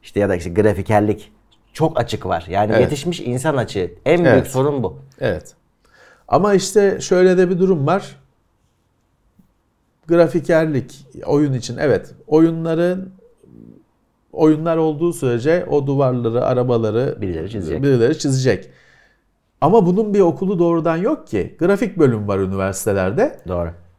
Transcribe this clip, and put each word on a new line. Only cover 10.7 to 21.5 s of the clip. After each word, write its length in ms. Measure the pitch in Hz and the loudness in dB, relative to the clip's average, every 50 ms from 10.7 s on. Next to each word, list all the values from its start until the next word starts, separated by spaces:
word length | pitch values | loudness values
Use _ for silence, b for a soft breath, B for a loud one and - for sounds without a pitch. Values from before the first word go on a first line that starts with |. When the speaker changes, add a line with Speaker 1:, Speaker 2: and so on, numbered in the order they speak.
| 147 127 - - - - - - - - - | -2 -4 -4 -6 -18 -20 -20 -20 -20 -12 -4
Speaker 2:
oyun 260 | - 147 147 151 143 | 0 2 2 2 2
için 240 | 135 120 - - 120 | 0 -4 -6 -8 -6
evet. 380 | - 147 151 107 92 - - - _ - | -2 0 0 0 0 -2 -8 -20 _ -4
Oyunların, 840 | - 151 156 165 165 165 165 165 165 165 160 175 180 180 190 190 185 - _ _ _ _ _ _ - - 55 57 58 - - _ _ _ _ _ _ _ _ _ _ | 0 4 4 4 4 2 -2 -4 -4 -2 0 0 -2 -2 -4 -10 -14 -18 _ _ _ _ _ _ -20 -20 -20 -20 -20 -20 -20 _ _ _ _ _ _ _ _ _ _
oyunlar 440 | - - 156 156 156 151 160 170 165 | -2 2 4 4 4 2 0 -2 0
olduğu 360 | 165 160 160 151 147 170 175 | 0 0 -2 -2 -2 -2 -4
sürece 520 | 165 - 143 127 120 117 113 151 165 180 - - | -2 -2 -2 -2 -2 0 0 0 0 0 0 0
o 160 | 147 147 139 | -2 -2 0
duvarları, 580 | 139 139 139 139 127 127 123 120 117 113 120 - | 0 0 0 0 0 0 0 -2 -2 0 0 0
arabaları 760 | - 127 123 123 127 120 117 110 107 104 117 131 143 - - | 0 0 0 0 2 0 0 0 0 0 -2 -2 -2 -4 -6
Speaker 1:
Birileri 300 | 104 92 85 80 80 98 | -6 -6 -6 -6 -8 -8
çizecek. 320 | 117 107 87 78 73 95 | -8 -8 -6 -6 -4 -2
Speaker 2:
birileri 360 | 135 143 135 120 113 123 156 - | 2 2 4 4 4 2 2 0
çizecek. 520 | - 143 131 131 131 127 98 - - - b b b b b b b b b b b b _ _ _ _ _ _ | -2 -2 0 2 2 0 0 0 -4 -16 b b b b b b b b b b b b _ _ _ _ _ _
Ama 260 | 139 151 208 233 180 | 0 4 4 4 4
bunun 280 | 175 180 208 220 208 202 | 4 2 0 0 0 2
bir 60 | 208 | 2
okulu 380 | 190 170 160 - 196 185 202 170 | 2 2 2 -2 -4 -4 0 0
doğrudan 380 | 170 170 170 165 156 165 160 | 0 0 0 0 0 -2 -2
yok 300 | 165 185 254 311 - - | -2 -2 -2 -4 -4 -8
ki. 300 | - - 98 82 - | -6 -4 -4 -4 -4